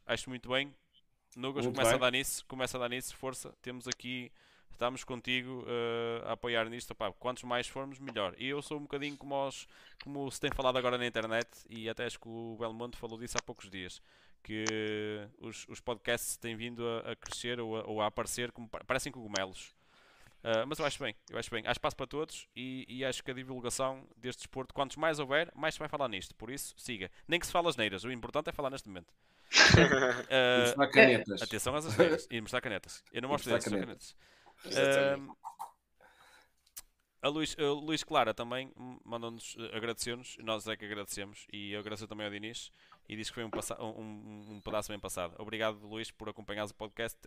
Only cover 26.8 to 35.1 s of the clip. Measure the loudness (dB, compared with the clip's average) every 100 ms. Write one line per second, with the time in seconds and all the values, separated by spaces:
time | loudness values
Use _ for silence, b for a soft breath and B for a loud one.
26.8 | -8 -6 -6 -8 0 0 2 2 2 4
27.8 | 2 0 -6 -6 -2 -2 -2 -4 -4 -4
28.8 | -10 -12 -14 _ B B B B 12 12
29.8 | 10 8 4 2 4 6 8 8 6 6
30.8 | 8 12 12 10 4 -2 -2 0 0 0
31.8 | 0 6 6 6 0 -4 -2 -2 0 -4
32.8 | -6 -16 -6 -4 0 0 2 2 2 -2
33.8 | -4 -8 -16 -20 -20 -20 -20 -16 -2 4
34.8 | 6 6 6